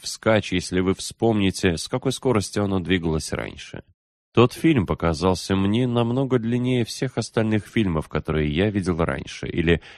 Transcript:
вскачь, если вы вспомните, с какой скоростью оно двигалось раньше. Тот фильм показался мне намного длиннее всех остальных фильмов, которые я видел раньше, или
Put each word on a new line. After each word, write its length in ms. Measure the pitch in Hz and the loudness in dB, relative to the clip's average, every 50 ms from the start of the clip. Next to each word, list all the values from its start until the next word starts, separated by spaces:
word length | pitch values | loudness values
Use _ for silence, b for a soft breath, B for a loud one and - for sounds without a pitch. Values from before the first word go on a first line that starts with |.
| - | -10
вскачь, 500 | - - - - 110 110 104 - - 92 | -12 -10 -4 0 2 2 2 2 0 -2
если 280 | 90 - - 92 92 | -4 -2 -2 -2 0
вы 140 | 92 92 95 | 2 2 0
вспомните, 800 | - - - - - 110 113 113 107 98 95 90 - - 95 85 | -2 -4 -12 -6 -2 0 0 2 2 2 0 0 0 0 0 0
с 100 | 78 - | 0 -4
какой 240 | - - 127 - 135 | -6 -6 -4 -4 -4
скоростью 540 | 127 - - 135 123 110 92 - - 104 104 | -4 -2 0 0 0 0 0 -2 -2 -2 -2
оно 160 | 98 98 95 | 0 -2 -2
двигалось 520 | 87 80 92 92 82 82 80 78 - - - | 0 0 0 0 0 0 -2 -2 -4 -4 -6
раньше. 520 | - 57 50 - - - - - - - _ _ _ _ _ _ _ _ _ _ | -6 -8 -8 -10 -14 -16 -16 -16 -16 -18 _ _ _ _ _ _ _ _ _ _
Тот 200 | 117 117 127 - | 4 4 4 4
фильм 340 | - - 165 156 131 87 | 2 2 4 4 4 2
показался 720 | 80 80 - - 85 82 69 - 92 92 - - - 98 | 0 0 0 0 0 0 2 2 2 2 2 0 0 0
мне 320 | 95 95 98 104 117 131 123 | 2 2 2 2 2 0 0
намного 500 | 120 120 117 117 120 131 139 127 131 127 | 2 2 0 2 0 0 0 2 0 0
длиннее 460 | 110 113 120 123 123 127 127 123 113 | 0 0 -2 0 0 0 0 0 0
всех 340 | - - - 139 131 - - | -2 -4 -6 -6 -4 -4 -4
остальных 480 | 113 - - 120 110 107 107 107 - | -6 -2 -2 0 0 2 0 0 -2
фильмов, 420 | - - 117 110 92 82 78 76 - | -2 -2 0 0 2 0 -2 -2 -4
которые 460 | - 80 - - 78 78 76 76 73 | -4 -4 -2 -2 0 0 0 0 0
я 160 | 80 98 107 | 0 0 0
видел 260 | 98 101 90 90 87 80 | 0 0 0 0 0 0
раньше, 500 | 80 - 67 - - - - - - - | 0 -2 -2 -4 -8 -10 -12 -10 -10 -4
или 320 | - - 82 82 85 82 B B B | -2 0 2 2 2 2 B B B